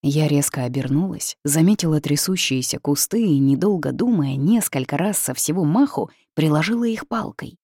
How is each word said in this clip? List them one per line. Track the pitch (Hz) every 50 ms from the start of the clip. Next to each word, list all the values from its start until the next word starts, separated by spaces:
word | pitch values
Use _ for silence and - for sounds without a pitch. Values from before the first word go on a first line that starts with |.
Я | - 143 139 151 156
резко | 143 143 143 143 - - 139 127
обернулась, | 123 123 135 131 127 135 147 185 190 - - - - - _ _
заметила | 151 143 160 160 190 214 - 180 165 156 151
трясущиеся | 147 139 143 143 - - 190 175 - - 135 131 120 - - -
кусты | - 139 143 143 - - 196 233 226
и, | 190 147 139
недолго | 139 135 139 127 - 214 202 170 - -
думая, | 127 - - 240 233 175 143 135 135
несколько | 135 139 175 233 226 - - - 135 127 - 143
раз | 131 175 208 196 -
со | - - 131
всего | - - - 156 190 170
маху | 147 160 240 285 - - 143 107 - _ _ _ _
приложила | _ - 151 156 151 202 - 202 233 233 240
их | 233 226 220 - _
палкой. | 233 226 - - - - - - - _